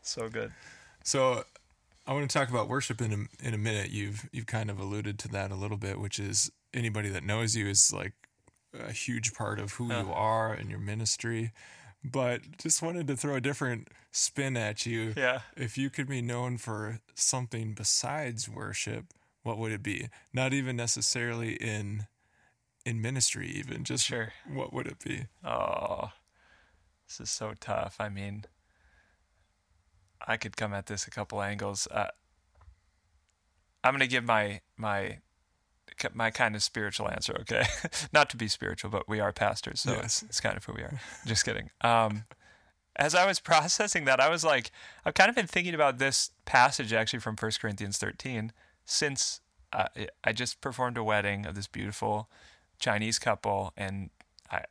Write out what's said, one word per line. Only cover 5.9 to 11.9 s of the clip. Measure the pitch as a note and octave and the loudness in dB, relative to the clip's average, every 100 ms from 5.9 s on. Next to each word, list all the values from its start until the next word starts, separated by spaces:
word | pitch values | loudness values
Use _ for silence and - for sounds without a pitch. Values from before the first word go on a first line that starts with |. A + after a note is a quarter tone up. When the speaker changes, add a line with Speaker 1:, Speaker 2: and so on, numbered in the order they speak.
| G2 | -4
Speaker 2:
which | G#2 - | -6 -6
is | G2+ G#2 - _ _ | -2 0 -2 _ _
anybody | C3 A#2 G#2+ G#2 | -4 -2 -2 -2
that | F#2+ | -4
knows | E2 G#2+ A2+ A2 | -2 0 2 0
you | G2+ | 2
is, | G2 - | 4 4
like, | F#2+ F#2+ - - _ _ _ _ | 2 -6 -10 -20 _ _ _ _
a | - G#2+ | -12 -8
huge | A2 - A#2 A2+ | -6 -4 -2 -2
part | - G#2 G#2+ | -4 -4 -4
of | G2+ | -6
who | - A#2+ | -6 -4
Speaker 1:
Yeah. | A#2+ | -2
Speaker 2:
you | G#2+ | -2
are | E2 A2 A2+ A2 | 0 2 2 0
and | G#2+ G#2+ | -2 -6
your | G2+ | -6
ministry. | G2+ G#2+ A2+ - A#2 A2+ A2+ - - - - | -4 -2 -2 -2 -2 -2 -4 -8 -20 -20 -20